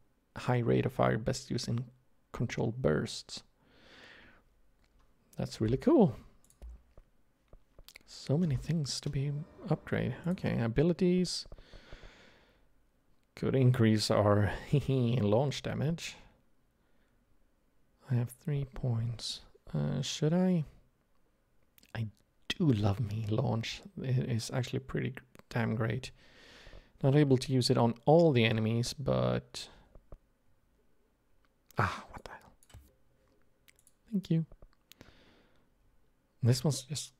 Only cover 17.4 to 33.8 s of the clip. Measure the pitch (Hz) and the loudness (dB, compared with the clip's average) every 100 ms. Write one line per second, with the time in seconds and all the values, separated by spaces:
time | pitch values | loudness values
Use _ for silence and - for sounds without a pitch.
17.4 | _ _ _ _ _ _ - 120 120 - | _ _ _ _ _ _ -2 -2 -2 -8
18.4 | - 143 135 - 131 117 117 117 - - | -6 -4 -6 -6 -4 -2 -4 -6 -10 -12
19.4 | - - - 151 147 143 - - 151 180 | -14 -20 -8 -4 -2 -4 -6 -2 0 2
20.4 | 185 175 143 - _ _ _ _ _ _ | 2 0 -2 -12 _ _ _ _ _ _
21.4 | _ _ _ _ _ 113 110 _ _ _ | _ _ _ _ _ -10 -10 _ _ _
22.4 | - - 160 104 104 98 101 110 107 107 | -10 2 4 4 4 0 -2 -4 -2 0
23.4 | 120 113 113 - - - 135 127 - 113 | 0 -2 -4 -10 -14 -8 -2 -2 0 -2
24.4 | - 131 123 127 - 151 127 131 _ - | -2 -4 -4 -6 -4 -4 -4 -8 _ -20
25.4 | - 123 113 113 113 123 - - - - | -6 -2 -2 0 -2 -4 -8 -18 -20 -20
26.4 | - - - - - - 139 147 139 127 | -20 -20 -20 -20 -20 -2 2 4 6 4
27.4 | - 131 123 123 120 - - 165 165 123 | 2 0 2 4 2 2 4 6 8 6
28.4 | 113 110 110 117 120 - 131 64 62 123 | 4 2 0 0 -2 -4 -2 0 0 -2
29.4 | - - - - - - - - _ _ | -6 -16 -16 -20 -20 -20 -20 -20 _ _
30.4 | _ _ _ _ _ _ _ _ _ _ | _ _ _ _ _ _ _ _ _ _
31.4 | _ _ _ - 95 - - - - - | _ _ _ -2 -2 -4 -14 -18 -18 -20
32.4 | - _ _ - - _ _ _ _ _ | -20 _ _ -20 -20 _ _ _ _ _
33.4 | _ _ _ _ | _ _ _ _